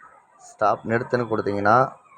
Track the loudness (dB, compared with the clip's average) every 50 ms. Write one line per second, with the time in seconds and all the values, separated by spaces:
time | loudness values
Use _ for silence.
0 | -20 -20 -20 -20 _ _ _ _ -20 -20 -6 -2 0 0 0 -2 -2 -2 -2 -2
1 | -2 -2 -4 -4 -2 -2 -4 -4 -4 -4 -4 0 2 4 4 4 4 0 -4 -12
2 | _ _ -20